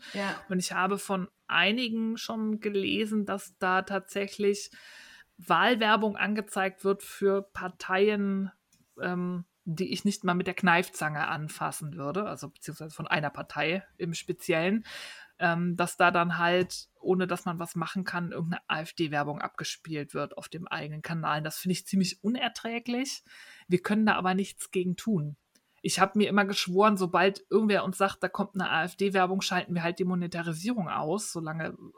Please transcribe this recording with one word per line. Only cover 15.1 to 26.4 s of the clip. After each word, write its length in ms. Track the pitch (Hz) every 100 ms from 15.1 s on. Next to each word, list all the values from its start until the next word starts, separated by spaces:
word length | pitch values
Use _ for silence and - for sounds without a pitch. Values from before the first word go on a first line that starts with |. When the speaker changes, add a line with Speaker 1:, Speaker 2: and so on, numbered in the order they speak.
| - - -
Speaker 2:
ähm, 380 | 175 170 175 175
dass 200 | 175 -
da 140 | 180
dann 280 | 180 175 170
halt, 500 | 170 180 180 - - _
ohne 260 | - 185 180
dass 180 | 175
man 140 | 185 165
was 160 | 170
machen 300 | 170 160 196
kann, 280 | 185 175 170
irgendeine 300 | - 165 180 -
A-F-D-Werbung 720 | 156 160 - 160 147 147 143
abgespielt 720 | - - 156 - - 156 143
wird 240 | - - -
auf 120 | -
dem 180 | 160 175
eigenen 340 | 160 151 151
Kanal. 380 | - 165 156 151
Und 60 |
das 140 | 156 -
finde 160 | 185
ich 120 | 180 -
ziemlich 360 | 190 185 -
unerträglich. 1000 | 208 254 240 - 226 233 233 240 277 - - - - - -
Wir 120 | 175
können 240 | - 214
da 120 | 214 -
aber 180 | 185
nichts 360 | 185 196 - -
gegen 260 | 190 180 175
tun. 400 | - 196 147 147 _ _ _ _
Ich 180 | - -
hab 160 | 196
mir 140 | 208 202
immer 160 | 202